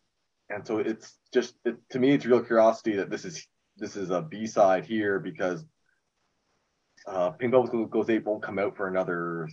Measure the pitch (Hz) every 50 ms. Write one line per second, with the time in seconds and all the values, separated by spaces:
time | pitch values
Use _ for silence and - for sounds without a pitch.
0 | _ _ _ _ _ _ _ _ _ - 104 104 - - 110 110 - 113 113 -
1 | - - - _ _ _ - 127 113 - - _ - 120 113 - _ _ - 127
2 | 123 135 143 139 - 117 123 117 - - 117 113 110 110 107 - - 110 104 98
3 | 90 78 - - - 95 80 - - - _ _ _ _ _ - 104 98 - 104
4 | 95 85 92 87 80 80 98 104 110 110 - 110 104 95 95 90 82 - 110 110
5 | 107 101 98 95 80 92 78 - 101 90 90 82 80 - _ _ _ _ _ _
6 | _ _ _ _ _ _ _ _ _ _ _ _ _ _ _ _ _ _ _ _
7 | - - 95 92 87 90 82 - 127 117 123 156 123 175 - 117 110 104 - 110
8 | 104 113 110 107 - 104 107 107 - - 95 98 98 98 - - 101 92 92 92
9 | 92 90 87 85 85 87 85 82 80 80